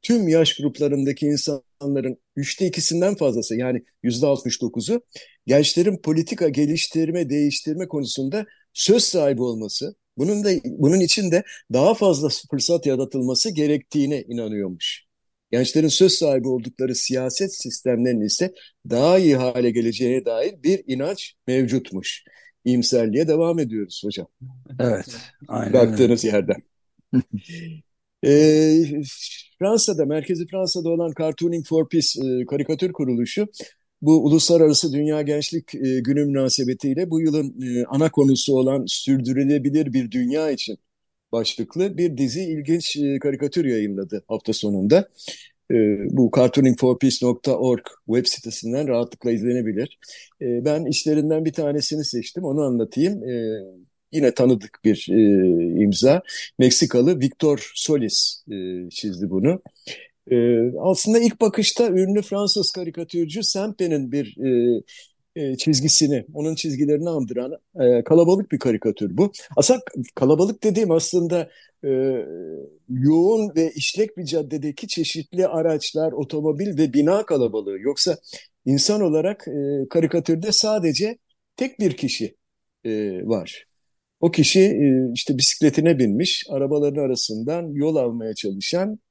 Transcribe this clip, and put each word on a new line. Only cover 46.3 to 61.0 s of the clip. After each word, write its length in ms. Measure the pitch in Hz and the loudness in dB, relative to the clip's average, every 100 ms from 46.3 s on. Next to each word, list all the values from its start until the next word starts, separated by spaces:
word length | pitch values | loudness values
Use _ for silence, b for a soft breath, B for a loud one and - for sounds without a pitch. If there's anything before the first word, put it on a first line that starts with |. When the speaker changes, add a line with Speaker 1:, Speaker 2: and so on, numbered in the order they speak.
| - | 4
Speaker 1:
cartooning 440 | 127 147 131 120 | 4 4 2 4
for 180 | 127 123 | 2 2
peace 180 | 135 - 123 | 0 2 0
nokta 300 | 120 - 120 | 0 -2 0
org 260 | 127 120 - - - | 2 0 -4 -20 -2
web 200 | 117 - | 0 0
sitesinden 600 | - 117 - 117 127 147 | -4 -8 -10 -6 -4 -2
rahatlıkla 440 | 120 120 - 123 | -2 -2 -4 -4
izlenebilir. 640 | 113 113 123 113 101 127 _ B B B _ | -2 0 -2 -2 -4 -6 _ B B B _
E, 220 | 131 120 | -4 -2
ben 200 | 131 151 | 0 -2
işlerinden 600 | 156 143 - 151 151 160 | -2 -2 0 0 0 0
bir 80 | 160 | -2
tanesini 520 | 156 147 147 143 151 | -4 -4 -2 -4 -6
seçtim, 400 | 143 120 113 - | -6 -6 -8 -8
onu 180 | 175 143 | -4 -2
anlatayım. 600 | 143 120 113 - 170 208 117 | 0 -2 -2 0 -2 -2 -6
E, 320 | 123 113 110 92 92 _ _ _ | -6 -6 -8 -12 -20 _ _ _
yine 220 | 156 135 | 0 2
tanıdık 460 | - 127 120 - - | 4 2 2 -2 -2
bir, 240 | 110 101 - | 0 0 2
e, 720 | 101 107 98 92 85 85 82 | 4 6 6 4 2 0 2
imza. 400 | 101 90 120 165 B B B - | 2 4 4 4 B B B 2
Meksikalı 600 | 127 120 160 127 135 175 | 4 4 2 4 2 2
Victor 520 | 131 - 156 143 - | -2 0 0 0 -4
Solis, 720 | - - 147 110 - - - - | -10 -2 0 0 -2 -2 -6 -12
e, 380 | 101 92 90 90 | -10 -8 -8 -10
çizdi 400 | - 107 90 98 | -8 -8 -6 -2
bunu. 320 | 95 123 185 - B B B B _ - | 0 0 0 -6 B B B B _ -2
E, 60 | 123 120 117 120 - | 2 4 2 2 0
aslında 380 | 185 190 | -2 0